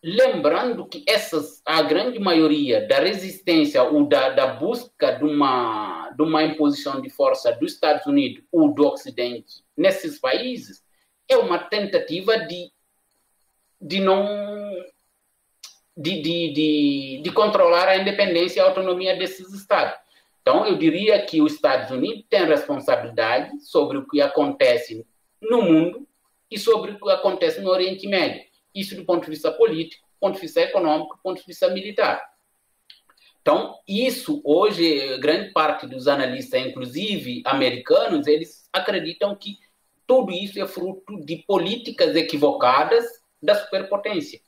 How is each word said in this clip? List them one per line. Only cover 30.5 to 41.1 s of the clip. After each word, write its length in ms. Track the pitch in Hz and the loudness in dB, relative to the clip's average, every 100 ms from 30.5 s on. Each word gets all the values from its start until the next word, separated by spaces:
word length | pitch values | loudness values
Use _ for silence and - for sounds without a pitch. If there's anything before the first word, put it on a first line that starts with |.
| 170 | 0
econômico, 580 | 170 196 165 156 160 - | 2 2 2 0 -2 -10
ponto 160 | 190 185 | -10 -10
de 80 | - | -12
vista 220 | 170 180 | -2 0
militar. 520 | 185 196 208 196 - - _ _ _ _ _ _ - _ _ _ _ | 0 -6 -2 0 -2 -8 _ _ _ _ _ _ -20 _ _ _ _
Então, 380 | - 156 - - _ | 0 0 0 -12 _
isso 540 | 202 254 - - 147 | -2 -2 -2 -6 -6
hoje, 760 | 143 156 208 170 165 143 135 127 | 2 4 4 2 0 0 -2 -4
grande 340 | 143 170 202 | 0 0 -2
parte 340 | 170 156 143 123 | 0 0 -2 -8
dos 220 | 127 131 | -4 0
analistas, 500 | 139 127 131 - 127 | 0 -2 -6 -4 -4
inclusive 840 | 131 123 123 143 214 190 127 120 - | -4 -8 -10 -8 -6 -6 -8 -8 -4
americanos, 840 | 143 131 120 - 170 233 156 147 | 0 0 -2 2 2 2 -2 2
eles 400 | 151 160 - _ | 0 0 -16 _
acreditam 600 | 185 185 190 160 170 202 | -6 -2 -4 -6 -4 -4
que 240 | 202 202 202 _ _ _ _ _ | -4 -14 -18 _ _ _ _ _
tudo 280 | 254 196 | 2 2
isso 280 | 180 196 196 | -6 -8 -8
é 60 | - | -8
fruto 560 | - 180 190 - | -6 -10 -10 -14